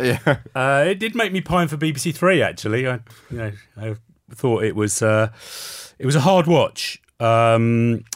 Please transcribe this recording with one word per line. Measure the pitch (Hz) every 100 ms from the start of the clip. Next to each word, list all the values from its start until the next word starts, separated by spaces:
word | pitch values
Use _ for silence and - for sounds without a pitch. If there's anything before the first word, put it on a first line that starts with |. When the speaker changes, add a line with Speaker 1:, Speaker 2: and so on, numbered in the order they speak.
Speaker 1:
Yeah. | 123 - 160 131 -
Speaker 2:
Uh, | 131 131 139 165
it | 196
did | 220
make | 233 208
me | 185
pine | - 175 170
for | 151
B | 160
B | 135
C | 175
Three, | - 180 175
actually. | 98 85 104 117 131
I, | 120 - - _
you | 120
know, | 110 101 _ 107
I | 110 107 _ _ _
thought | 117 131 110
it | 107
was, | 92 107 -
uh, | 110 107 110 - - - - - - -
it | 131
was | 151
a |
hard | 143 185 160
watch. | 156 104 - - - _ _
Um, | 117 113 117 117 117 117 117 113 -